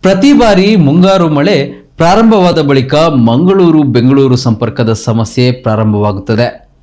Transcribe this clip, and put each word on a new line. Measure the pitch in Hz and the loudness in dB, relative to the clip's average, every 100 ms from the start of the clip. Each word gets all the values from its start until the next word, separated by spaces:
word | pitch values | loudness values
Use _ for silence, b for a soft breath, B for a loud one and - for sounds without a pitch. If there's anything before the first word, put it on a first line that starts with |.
ಪ್ರತಿ | 185 190 285 | 0 0 2
ಬಾರಿ | 285 233 190 196 220 | 2 2 2 2 2
ಮುಂಗಾರು | 143 160 185 190 170 | 2 2 2 2 0
ಮಳೆ | 151 156 180 139 B B - | 0 0 -2 -4 B B -4
ಪ್ರಾರಂಭವಾದ | 165 202 226 214 180 165 | 0 2 2 2 0 0
ಬಳಿಕ | 143 139 127 147 | 0 0 0 0
ಮಂಗಳೂರು | 165 143 117 120 180 196 175 156 | 0 0 0 0 0 2 2 2
ಬೆಂಗಳೂರು | 143 120 127 139 135 127 | 0 0 2 2 2 0
ಸಂಪರ್ಕದ | 127 107 117 107 113 | -2 -4 -4 -4 -4
ಸಮಸ್ಯೆ | 110 - 113 110 - 127 | -4 -4 -4 -4 -2 -2
ಪ್ರಾರಂಭವಾಗುತ್ತದೆ. | 123 117 110 107 104 104 98 95 110 120 - _ _ | -2 -4 -2 -2 -2 -2 -4 -4 -4 -4 -6 _ _